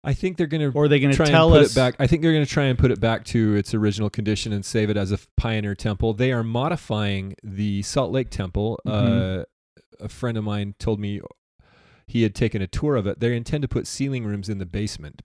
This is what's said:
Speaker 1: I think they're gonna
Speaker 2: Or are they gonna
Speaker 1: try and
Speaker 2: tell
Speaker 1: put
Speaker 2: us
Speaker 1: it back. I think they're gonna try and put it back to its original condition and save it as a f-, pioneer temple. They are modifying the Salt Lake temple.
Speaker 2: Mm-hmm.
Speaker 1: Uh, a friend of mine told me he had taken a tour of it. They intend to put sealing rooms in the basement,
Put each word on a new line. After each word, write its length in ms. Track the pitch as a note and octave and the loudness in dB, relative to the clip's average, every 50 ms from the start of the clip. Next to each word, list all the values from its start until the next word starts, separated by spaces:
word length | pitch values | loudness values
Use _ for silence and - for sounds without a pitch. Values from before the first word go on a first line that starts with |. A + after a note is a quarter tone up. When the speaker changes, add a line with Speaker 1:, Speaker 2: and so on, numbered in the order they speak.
| - | -2
Speaker 1:
I 100 | C#3+ C3+ | -2 -2
think 240 | - - G3+ F3+ | -2 -2 -4 -2
they're 80 | - F3 | -2 -2
gonna 240 | D3 D3+ D#3+ D3+ C#3 | -2 0 0 0 0
Speaker 2:
Or 140 | B2 D3 D3 | 2 2 4
are 40 | |
they 120 | D3 D3 C#3+ | 4 4 4
gonna 160 | C3 C#3+ C#3 | 4 4 4
Speaker 1:
try 100 | B2+ D#3+ | 4 4
and 60 | D3 E3+ | 6 6
Speaker 2:
tell 160 | D#3+ D#3+ E3 | 6 8 10
Speaker 1:
put 140 | D#3+ D3+ C#3+ | 10 10 8
Speaker 2:
us 80 | B2 | 8
Speaker 1:
it 40 | A#2 | 6
back. 200 | C3 B2+ B2+ - | 2 2 2 2
I 80 | - C3+ | 0 2
think 160 | B2 D#3+ D#3 | 2 2 4
they're 100 | D#3 E3 | 4 2
gonna 140 | D#3+ D#3 D3 | 4 4 2
try 200 | C3 - D#3 C#3+ | 2 0 0 2
and 120 | C3+ B2+ | 2 2
put 140 | A#2+ - B2+ | 4 4 2
it 80 | A#2+ A2+ | 2 2
back 260 | G#2+ A2+ A2+ - - | 0 0 0 -2 -4
to 300 | - - A#2 A2 G#2+ G#2 | -2 0 2 2 4 2
its 180 | G#2 G2+ - - | 2 0 0 -2
original 380 | A2 G#2+ G#2+ G2 G#2+ G#2+ G2+ | 0 0 0 0 0 -4 -2
condition 420 | - - G#2+ G#2 G#2+ G#2 - A2+ G#2 | -2 -4 -2 -2 -2 -2 -2 -4 -6
and 100 | G2+ G2 | -6 -6
save 280 | - - A2+ G#2+ G#2 | -4 -2 -2 0 0
it 60 | G#2+ | 0
as 120 | G2+ G2 F#2 | -2 0 -2
a 40 | G#2 | -4
f-, 100 | F#2+ - _ _ | -4 -6 _ _
pioneer 380 | - - A#2 A2 G#2+ G#2 G2+ G2+ | -2 -2 0 -2 -2 -2 -4 -6
temple. 400 | - - A2+ G#2 - - A2+ G#2+ | -4 -4 -4 -2 0 -2 -2 0
They 180 | G2+ B2+ C3 | 0 0 0
are 120 | B2+ A#2 A2+ | 0 -2 -2
modifying 880 | A2+ A2+ A#2+ C3 D#3+ F3 D#3 - - A2 G#2+ G#2 G2+ G2 G2 F#2+ G2 F#2+ _ - | -2 -2 -2 -2 -2 -4 -6 -4 -4 -4 -2 -2 -2 -2 -4 -6 -8 -12 _ -14
the 380 | G#2+ F#2+ G2 G#2 G#2 G2+ G2 | -12 -6 -4 -2 -2 -2 -4
Salt 300 | G2+ - - C#3+ B2+ E2+ | -4 -2 -2 -2 -2 0
Lake 180 | G#2 C3+ B2 - | -2 -4 -4 -4
temple. 500 | - - G2 F2+ - G2+ G#2 A2+ A#2 - - | -6 -8 -8 -4 -4 -4 -4 -4 -4 -6 -6
Speaker 2:
Mm-hmm. 540 | - G#2+ G#2 - A#2+ A2+ - F#2+ F#2 F#2 F#2 | -4 0 2 2 2 2 2 0 -2 -4 -6
Speaker 1:
Uh, 20 | - _ _ _ _ _ _ _ _ _ _ _ | -8 _ _ _ _ _ _ _ _ _ _ _
a 80 | - - | -14 -14
friend 280 | - - - A#2+ A2+ | -10 -6 -6 -4 -4
of 60 | A2 G#2+ | -4 -4
mine 300 | G#2 G#2 G#2 G2+ G2+ F#2+ _ | -4 -4 -4 -6 -8 -10 _
told 200 | - A#2 A2 G2+ | -4 -4 -4 -2
me 220 | G#2 G2+ G2+ G2 - G1+ - _ _ _ _ _ _ _ _ _ _ _ _ _ _ | -4 -8 -8 -8 -10 -14 -20 _ _ _ _ _ _ _ _ _ _ _ _ _ _
he 160 | - - A#2+ A2+ | -4 0 2 2
had 100 | G#2+ G2 | 2 2
taken 280 | - B2 A2 - G#2 | 0 -2 -2 -2 -4
a 60 | F#2+ | -6
tour 280 | F2+ - - - D3+ C#3+ | -4 -4 -4 -2 0 0
of 100 | A#2+ F#2 | 0 -2
it. 120 | G2+ G2 - | -4 -4 -2
They 160 | A#2 A#2 A#2+ | -2 -2 -2
intend 260 | A#2 A#2+ - - D3 C#3+ | -4 -4 -6 -4 -4 -4
to 40 | |
put 180 | B2 - A#2+ - | -4 -4 -4 -4
sealing 380 | - - - C#3 C#3 C3+ B2+ A2+ | -6 -6 -6 -4 -4 -4 -6 -4
rooms 220 | G#2 G#2 G2+ G2 G#2 | -6 -6 -6 -6 -6
in 80 | G#2+ | -6
the 80 | G2 F#2+ | -8 -8
basement, 560 | F2 - G2+ G#2 G#2 - F2+ D2+ D2 - - | -8 -6 -6 -6 -6 -6 -10 -14 -16 -18 -20